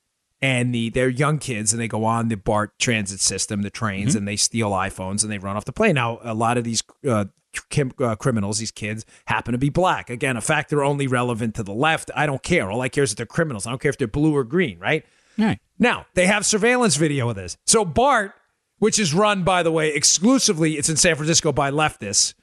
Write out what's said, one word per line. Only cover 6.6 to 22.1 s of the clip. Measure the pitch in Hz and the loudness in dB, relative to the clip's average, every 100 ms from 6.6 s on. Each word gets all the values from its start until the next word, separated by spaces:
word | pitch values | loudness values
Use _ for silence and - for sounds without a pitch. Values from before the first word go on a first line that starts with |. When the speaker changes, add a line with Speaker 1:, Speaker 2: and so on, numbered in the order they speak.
Speaker 1:
these, | 117 110 - _ 143 | 0 -4 -6 _ -2
uh, | 107 98 - _ - - | 0 -2 -8 _ -16 -6
kim-, | 131 127 - | -2 -2 -2
uh, | 123 110 | -2 -2
criminals, | 139 113 101 104 | 0 0 -2 -4
these | 110 | -6
kids, | - 104 110 - - - | -8 -8 -8 -12 -14 -2
happen | 113 - | -2 0
to | 120 | -2
be | 143 | 0
black. | 165 180 135 - | 2 2 0 -4
Again, | 120 135 120 | -4 -4 -2
a | |
factor | - 151 - 147 | 0 -2 0 0
only | 139 143 135 | 0 0 0
relevant | 123 123 113 117 117 | 0 0 -2 -4 -4
to | |
the | 98 | -6
left. | 107 156 156 - - | -2 0 0 -4 -2
I | 151 | -2
don't | 135 | -2
care. | - 170 98 | 0 0 0
All | 113 | -2
I | 127 | -2
care | - | 0
is | 135 | 0
that | 104 | -2
they're | 117 | -6
criminals. | - 160 110 113 | -2 -2 -4 -8
I | |
don't | 131 | -4
care | 147 | -2
if | - | -2
they're | 120 | -2
blue | 147 156 147 | 0 2 2
or | |
green, | 117 170 151 85 | 0 0 0 -2
right? | 101 156 - _ _ - | -2 -2 -4 _ _ -2
Speaker 2:
Right. | 214 107 _ - | 0 -2 _ 0
Speaker 1:
Now, | 240 190 - | 0 0 -2
they | 180 180 | 0 2
have | 208 - | 2 0
surveillance | 214 233 247 226 139 | 2 2 4 2 2
video | 160 139 120 | 0 0 -2
of | 101 | -4
this. | 90 - - | -8 -6 2
So | 226 | 2
bart, | 180 147 269 240 202 - _ _ _ _ | 4 2 4 4 0 -8 _ _ _ _
which | 214 - | 0 2
is | 180 | 2
run, | 165 208 202 | 2 2 2
by | 180 180 | 2 2
the | 165 | 2
way, | 160 156 151 | 2 0 2
exclusively, | - - 208 269 - 160 160 151 | 2 4 4 4 2 2 0 0
it's | 151 | -2
in | 151 | 2
San | 175 156 | 2 2
Francisco, | 151 165 156 | 2 2 2
by | 135 139 | 2 0
leftists. | 143 151 - 101 | 0 0 -2 -2